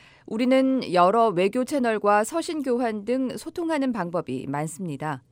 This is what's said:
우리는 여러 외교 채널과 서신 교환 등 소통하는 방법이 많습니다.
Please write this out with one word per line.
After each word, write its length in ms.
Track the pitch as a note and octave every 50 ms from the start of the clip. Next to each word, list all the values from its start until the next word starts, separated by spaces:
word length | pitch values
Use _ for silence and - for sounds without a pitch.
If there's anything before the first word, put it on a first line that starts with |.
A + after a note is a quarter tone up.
| - - _ _ _
우리는 680 | - A3 A3 C4 B3 C4 C4+ C4 C4 C4 B3 - D3
여러 360 | F3+ F3 F3 F#3 A3 A#3 A3+ A3
외교 360 | E3 F3 F#3 G3+ - B3+ B3+
채널과 600 | - D4 C#4 A#3+ A3+ A3 G#3 G#3 G#3 G#3 G#3 A3
서신 380 | - D#4+ E4 D#4+ F4+ D#4 D#4
교환 440 | C4 C4+ A#3+ B3 B3+ A3+ G#3+ G#3 G3+
등 280 | A3+ B3+ C4+ C4 B3 - -
소통하는 560 | - E4 - F4+ E4+ D#4+ D#4+ C#4 C4+ B3+ A3+
방법이 520 | G#3 F3 F3 E3+ E3+ - - C3 B2+ -
많습니다. 760 | C3+ C#3 D3 D#3 D#3 - - F#3 D#3+ C#3 C3 D3+ D#3 - B2+ - _